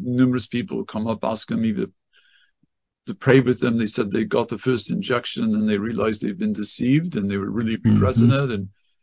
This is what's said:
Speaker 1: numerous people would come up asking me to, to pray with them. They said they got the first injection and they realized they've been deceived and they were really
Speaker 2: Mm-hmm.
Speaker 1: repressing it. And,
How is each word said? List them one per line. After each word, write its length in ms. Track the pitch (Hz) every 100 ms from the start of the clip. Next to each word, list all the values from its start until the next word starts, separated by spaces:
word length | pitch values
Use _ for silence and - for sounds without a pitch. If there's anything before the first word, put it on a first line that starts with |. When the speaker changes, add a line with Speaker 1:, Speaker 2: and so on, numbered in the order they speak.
Speaker 1:
numerous 460 | 123 123 127 123 -
people 300 | 120 98 120
would 100 | 110
come 180 | 110 113
up 180 | 110
asking 380 | - 110 - 113
me 120 | 113
to, 180 | 101 98 _ _ _ _ _ _ _ _ _ _ _ -
to 80 |
pray 280 | 101 135 131
with 180 | 123 120
them. 180 | 123 117
They 80 | 104
said 240 | - 101
they 140 | 113 110
got 220 | 117 117
the 100 | 104
first 320 | 131 120 -
injection 640 | 113 98 120 - - 113
and 160 | 107 107
they 80 | 101
realized 440 | 110 113 110 107
they've 160 | 110 92
been 160 | 107
deceived 600 | 104 104 - 123 147 175 117
and 140 | 98
they 80 | 101
were 120 | 98
really 280 | 104 110 110
Speaker 2:
Mm-hmm. 160 | 113
Speaker 1:
repressing 380 | 104 98 117 117
it. 200 | 139 135
And, 180 | 104 98 _ _ _